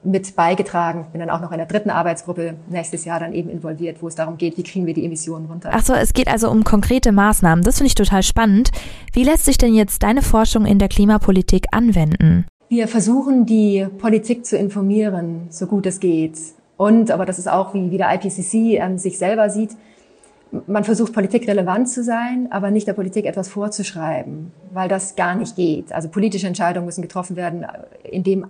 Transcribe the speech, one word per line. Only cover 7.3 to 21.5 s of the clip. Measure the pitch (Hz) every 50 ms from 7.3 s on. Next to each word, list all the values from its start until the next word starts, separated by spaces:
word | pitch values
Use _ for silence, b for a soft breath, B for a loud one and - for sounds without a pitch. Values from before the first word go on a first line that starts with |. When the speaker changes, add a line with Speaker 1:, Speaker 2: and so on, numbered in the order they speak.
| 214 214 - 170 160 170 175
Speaker 2:
Das | 214 262 -
finde | 285 269
ich | -
total | - 208 - 196 190 190
spannend. | - - - 226 220 196 202 247 - B B B B B B B B
Wie | - 240 254
lässt | 269 311 320 -
sich | - 269 -
denn | - 240 220
jetzt | 220 214 202 - - -
deine | 202 226 277
Forschung | - - - 220 220 220 - 226 214
in | - 202 196
der | 196 196
Klimapolitik | - - 202 202 214 214 - - 196 190 185 - - 190 - -
anwenden? | - 214 240 233 202 180 160 151 156 - - 160 170 175 175 - _ _ _ _
Speaker 1:
Wir | 233 233 226 214
versuchen, | 226 233 185 202 240 262 262 269 269 254 233
die | 214 220 220 214 208 196 196 190 196 190 196
Politik | - 233 214 214 214 - 240 240 240
zu | - -
informieren, | 190 196 202 202 208 196 196 202 214 214 214 190 175 170 165 170 165 170 175
so | - - 190 175
gut | 214 202 185
es | 185 185 190
geht. | - 180 170 160 160 160 160 - - - - _ _ _ _ _
Und, | 190 208 220 233 220 220
aber | 175 170 190
das | 175 185 185
ist | 180 -
auch, | - 180 190 190 -
wie, | 202 185 180
wie | 175 185
der | 180 - 156
I | 185
P | - 196
C | 185 -
C, | 180 - - 220 226 226 220 -
ähm, | - 185 185 180
sich | - 185 180 -
selber | 185 180 214 220 214 208
sieht, | 190 208 220 214 - b b b b b b b b b b b b b b _
man | - - - - 196 208 202
versucht, | 214 226 180 233 220 -
politikrelevant | 226 196 190 196 233 233 -